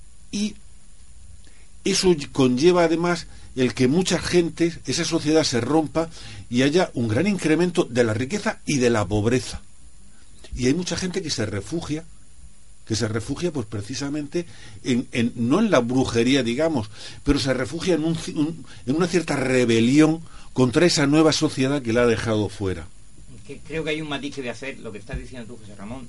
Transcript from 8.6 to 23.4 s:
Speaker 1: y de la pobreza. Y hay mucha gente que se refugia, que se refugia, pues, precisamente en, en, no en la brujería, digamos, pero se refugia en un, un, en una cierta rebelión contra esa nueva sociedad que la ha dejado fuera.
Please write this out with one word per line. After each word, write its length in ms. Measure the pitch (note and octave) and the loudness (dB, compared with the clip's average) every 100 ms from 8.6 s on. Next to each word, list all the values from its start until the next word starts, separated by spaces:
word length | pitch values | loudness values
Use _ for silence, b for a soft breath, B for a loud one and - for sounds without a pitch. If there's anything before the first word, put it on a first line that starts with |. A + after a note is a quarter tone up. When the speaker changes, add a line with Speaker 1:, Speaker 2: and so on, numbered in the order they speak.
| - | -2
Speaker 1:
y 100 | C#3+ | 2
de 120 | B2 | 4
la 140 | A#2 F#2+ | 4 2
pobreza. 540 | G#2 G#2 B2+ - - - - - - - B B B B - | 2 2 2 0 -8 -12 -18 -18 -18 -16 B B B B -2
Y 120 | B2+ | 0
hay 60 | |
mucha 220 | D#3+ F3+ E3 | 0 -2 -4
gente 260 | F3+ F#3 | -4 -4
que 80 | D#3 | -4
se 160 | - G2+ | -4 -4
refugia, 580 | G2 G2 E3 D3 D3+ - - - - - - - - - | -4 -4 -6 -4 -6 -8 -16 -16 -16 -16 -16 -16 -16 -6
que 100 | A2 | -4
se 120 | G#2+ | -2
refugia, 440 | A2 G#2+ C#3 F3 | -4 -4 -4 -4
pues, 140 | D3 G#2+ | -4 -6
precisamente 800 | G#2+ G2 C3 C#3+ D3+ D3 F3 E3+ B B B | -6 -8 -6 -6 -6 -4 -6 -6 B B B
en, 240 | - A#2+ - | 0 0 0
en, 200 | B2+ A#2 A#2+ | -2 -2 0
no 240 | A#2 E3+ | 2 4
en 120 | A3+ | 4
la 80 | D3 | 4
brujería, 640 | A#2+ C3 B2 A2+ A#2 C#3 | 4 2 2 2 4 4
digamos, 460 | A#2 A#2+ E3 D3 G2+ B B B | 2 0 0 0 -4 B B B
pero 160 | - C#3 | 0 2
se 140 | C3 | 2
refugia 420 | B2 C3 E3+ F3+ D#3+ | 0 -2 -4 0 2
en 80 | |
un, 140 | D#3+ E3 - D#3+ | 2 -2 -2 -2
un, 300 | D3+ E3+ B B - | -2 -2 B B -2
en 100 | D3+ | 0
una 120 | F3 | 2
cierta 280 | F3+ E3 C#3+ | 2 0 0
rebelión 880 | B2+ B2+ A#2+ A2+ A#2 D3 D#3 E3 B B B | 2 4 6 6 6 8 6 4 B B B
contra 320 | - B2+ B2+ E3+ | 2 4 6 4
esa 220 | D#3+ C#3 | 6 6
nueva 240 | D3+ D#3 | 6 6
sociedad 500 | - D3+ - C3 C#3+ | 6 2 2 0 0
que 120 | A#2 | 2
la 100 | A#2 | 4
ha 20 | A#2+ | 4
dejado 400 | G#2+ G#2 G#2+ G2+ | 4 2 0 0
fuera. 380 | - G2 E2+ D#2 - - - - B2+ | -2 -4 -4 -8 -14 -16 -16 -14 -14